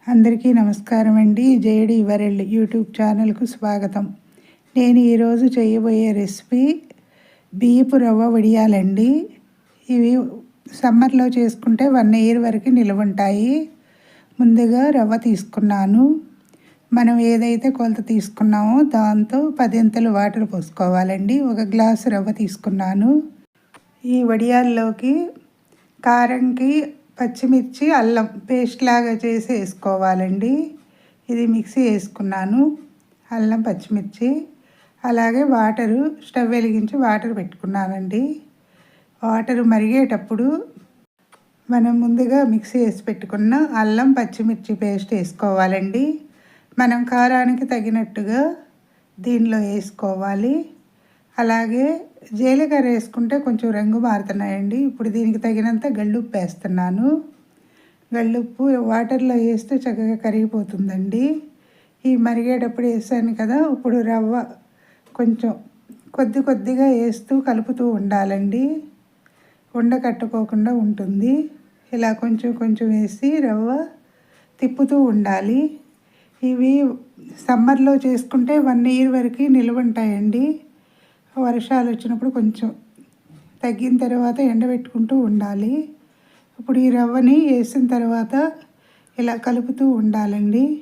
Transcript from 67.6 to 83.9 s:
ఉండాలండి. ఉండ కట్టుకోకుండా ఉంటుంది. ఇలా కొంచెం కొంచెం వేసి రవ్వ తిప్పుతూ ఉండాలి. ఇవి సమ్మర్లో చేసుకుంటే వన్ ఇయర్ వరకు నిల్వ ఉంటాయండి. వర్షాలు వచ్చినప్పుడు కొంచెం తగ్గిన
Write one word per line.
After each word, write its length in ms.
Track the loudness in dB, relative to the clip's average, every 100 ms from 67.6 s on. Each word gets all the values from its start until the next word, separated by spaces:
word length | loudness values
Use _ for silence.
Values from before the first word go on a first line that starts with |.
| -4 -4 -2
ఉండాలండి. 760 | -2 -2 -2 -2 -2 -2 -2 -2 -4 -12 _ _ _ _ _ _ _ _ -2
ఉండ 180 | 0 0
కట్టుకోకుండా 720 | -2 -6 -6 -4 -2 0 0 0
ఉంటుంది. 580 | -2 -2 -4 -2 0 0 -2 -10 _ _ _
ఇలా 180 | -4 -2
కొంచెం 380 | -2 -2 -2 -2
కొంచెం 340 | -4 -2 0 0
వేసి 400 | 0 -2 -2 -2 0
రవ్వ 320 | 0 -2 -2 -4 -6 -12 _ _ _ _ _ _
తిప్పుతూ 380 | -6 0 0 2
ఉండాలి. 580 | 2 2 0 -2 0 0 -2 -6 _ _ _ _ _ _
ఇవి 320 | -4 0 2 2 0 -4 -16 _ -20 -12
సమ్మర్లో 540 | -2 2 4 4 4 2
చేసుకుంటే 600 | 2 -2 -2 -2 2 2
వన్ 280 | 2 2 2
ఇయర్ 260 | 2 2
వరకు 320 | 2 -2 -2 2
నిల్వ 300 | 4 2 0
ఉంటాయండి. 680 | -2 0 -2 0 0 0 -2 -2 -10 _ _ _ _ _ _ -4
వర్షాలు 520 | -2 -2 -2 -2 0
వచ్చినప్పుడు 400 | -4 -4 -4 -4
కొంచెం 400 | 0 -2 -2 -8 -8 _ _ _ _ _ -20 _ _
తగ్గిన 360 | -6 -4 0